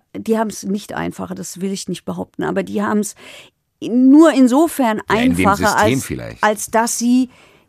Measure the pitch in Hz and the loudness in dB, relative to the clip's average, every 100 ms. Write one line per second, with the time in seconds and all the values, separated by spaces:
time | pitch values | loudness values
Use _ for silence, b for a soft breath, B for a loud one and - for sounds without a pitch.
0 | _ 185 202 220 226 - 196 202 - - | _ -12 -4 -2 -2 -8 -8 -8 -8 -8
1 | 170 165 180 185 175 180 190 196 - 175 | -8 -8 -12 -12 -14 -10 -8 -8 -8 -10
2 | - 175 - - - 185 190 208 214 214 | -10 -10 -10 -8 -6 -4 -4 -4 -2 -2
3 | 208 - B B B _ _ - 147 240 | -4 -8 B B B _ _ -14 -4 2
4 | 262 294 330 254 254 262 330 - 240 214 | 6 8 8 6 4 4 2 0 -2 -2
5 | - 208 254 - 92 202 104 123 110 131 | -2 0 0 2 0 2 2 2 2 0
6 | - 65 57 57 214 214 - 220 233 - | -4 -10 -10 -4 -2 -2 -2 -2 -2 -2
7 | 240 247 254 b b b | 0 2 0 b b b